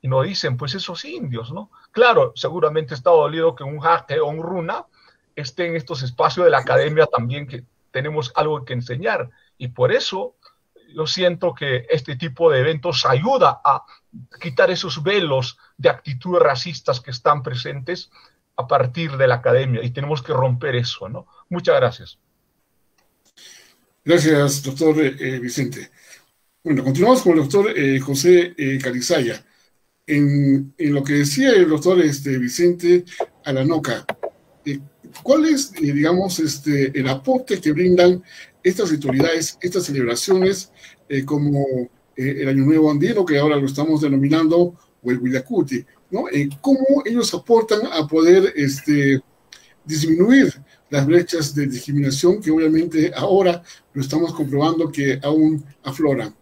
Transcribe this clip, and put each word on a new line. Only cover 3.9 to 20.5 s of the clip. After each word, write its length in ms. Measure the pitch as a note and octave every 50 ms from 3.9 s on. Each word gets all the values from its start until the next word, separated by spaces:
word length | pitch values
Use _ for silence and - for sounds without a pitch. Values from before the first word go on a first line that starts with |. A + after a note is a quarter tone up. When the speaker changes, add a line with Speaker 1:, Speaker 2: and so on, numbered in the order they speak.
| E3+ E3 - - C#3 D#3
Speaker 1:
o 80 | D#3
un 160 | C#3+ D3+ D#3+ E3
Runa 440 | E3+ F#3+ F3+ E3 E3 G#3 - F4 _ _ _ _ _ _ _ _ _ _
esté 300 | - C#3+ A#2+ - - F3+
en 100 | E3+ E3
estos 260 | E3 - - E3+ C3 C3
espacios 420 | B2+ B2 - D#3+ D#3 - F3 F3+
de 60 | E3+
la 80 | D3 C3+
academia 480 | C3 - C3+ C3 C3+ D3+ D#3 D#3 D#3
también, 400 | D3 - A#2 A2+ A#2+ C3+ C#3+ D3
que 180 | C#3+ C3+ B2 B2 _ _ _ _ _
tenemos 420 | _ C3 C3 D3+ D3+ D3+ C#3 - -
algo 300 | - D3+ D3+ D#3 D3 B2+
que 100 | - C3
enseñar. 560 | B2 A#2+ - B2 C3 F3 A3+ G#3+ F3+ - B2 _ _ _ _ _ _
Y 100 | - B2
por 240 | B2 - - - G3+
eso 420 | C4 - - - F#3+ - - _ _ _ _ _ _ _ _ _ _ _ _ -
yo 140 | - D#3
siento 480 | D3+ - F#3 F#3 F3+ F3 E3+ - F3 -
que 320 | - D3+ C#3 C3 A#2+ A#2+ -
este 280 | - D3 B2+ - C#3+
tipo 340 | B2 - E3 C3 - E3+ E3
de 100 | D3+ C3
eventos 460 | B2+ D3+ D#3+ D3+ B2 F3 D#3 B2 -
ayuda 540 | - - C3+ D#3 A#3 C#4 C4 F3+ D3 B2+ - _
a 200 | D3 B2+ A#2+ - _ - _ _ _ _ A#2 B2 _ _ -
quitar 300 | - E3+ B2+ - F#3+ F3+
esos 320 | F#3 E3 - F3+ - E3 D3
velos 540 | F3+ G3+ G#3 F3+ D#3 C3+ C3+ B2+ B2 - _ _ _ _
de 120 | _ B2+ E3
actitudes 540 | - - _ - C#3 B2+ - F#3 F3 F3 -
racistas 580 | - - B2+ - F3 D#3+ - _ - - -
que 120 | - - B2
están 320 | - _ D#3 D3 C#3+ B2+
presentes 680 | D#3 C3 A#2+ - D3 C#3 C#3+ C3 D3+ F3+ F3+ - _ _ _ _ _ _ _ _ _ _
a 100 | - B2+
partir 500 | - D3 C#3 C3 B2+ - E3+ E3 D#3 C#3
de 120 | C3 C3+ B2+
la 80 | B2
academia, 460 | A#2+ - B2+ A#2+ C3 C3+ C3 B2 A2+ A#2
y 60 | B2
tenemos 320 | B2 - - C#3+ D#3 D3 -
que 100 | - D3+
romper 420 | B2+ C3 C3